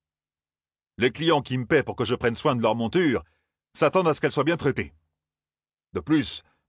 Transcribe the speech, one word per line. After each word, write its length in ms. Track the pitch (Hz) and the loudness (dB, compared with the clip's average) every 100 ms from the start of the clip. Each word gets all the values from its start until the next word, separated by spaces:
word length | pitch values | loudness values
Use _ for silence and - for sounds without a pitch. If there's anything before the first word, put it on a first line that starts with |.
| _ _ _ _ _ _ _ _ _ - | _ _ _ _ _ _ _ _ _ -2
Les 140 | 123 | -2
clients 280 | 113 165 151 | 0 0 0
qui 160 | - 127 | 0 -4
me 80 | |
paient 180 | 120 156 | 0 0
pour 140 | 120 101 | 0 -4
que 80 | |
je 100 | 113 | -4
prenne 200 | 117 120 | -2 -2
soin 200 | 117 156 | 0 0
de 60 | 123 | 2
leur 140 | 113 | 2
monture 500 | 113 113 170 170 107 - _ _ _ _ | 0 0 0 2 0 -4 _ _ _ _
s'attendent 360 | - 156 185 175 | -2 2 2 2
à 40 | |
ce 80 | 147 | 0
qu'elles 120 | 147 | -2
soient 120 | 147 | 0
bien 140 | 139 165 | 0 0
traitées. 340 | 143 127 90 - _ _ _ _ _ _ _ _ _ | -2 -2 -6 -12 _ _ _ _ _ _ _ _ _
De 60 | - | -8
plus, 420 | - 311 226 - - _ | 0 0 0 -6 -16 _